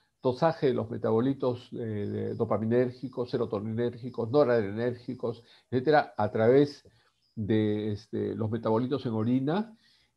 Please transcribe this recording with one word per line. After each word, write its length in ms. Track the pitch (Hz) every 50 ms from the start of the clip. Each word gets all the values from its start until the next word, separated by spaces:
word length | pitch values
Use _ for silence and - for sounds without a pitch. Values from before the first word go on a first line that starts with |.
| _ _ _ _ -
dosaje 440 | 131 123 - 165 165 156 - 156
de 60 | 131 120
los 160 | 113 110 110
metabolitos, 800 | 117 110 113 113 110 113 123 135 135 139 139 127 120 - - - 120
eh, 20 |
de 580 | 117 117 110 107 104 101 104 104 104 104 107 110
dopaminérgicos, 960 | 113 117 113 113 101 110 113 117 123 127 123 120 - - 123 - 127 120 -
serotoninérgicos, 1000 | - 117 117 110 110 101 104 110 110 117 120 120 120 113 127 123 - 117 113 110
noradrenérgicos, 1120 | 127 147 143 120 120 117 101 98 101 113 120 123 113 - - - 120 - - 113 117 - - _ _ _ _ -
etcétera, 440 | 123 131 127 151 151 147 143 - -
a 160 | - 107 104
través 560 | - 110 110 117 131 143 147 143 - - _ - _ _ _ _ _ _ _ _ -
de, 560 | 113 104 95 110 110 107 104 104 107 104 110
este, 420 | 104 98 - - - 107 104 101 98
los 160 | 104 110 107
metabolitos 560 | 117 113 113 110 110 113 127 127 147 - -
en 60 | 123
orina 640 | 110 110 107 120 127 131 135 147 165 208 220 - - _ _ _ _ _ _ _ _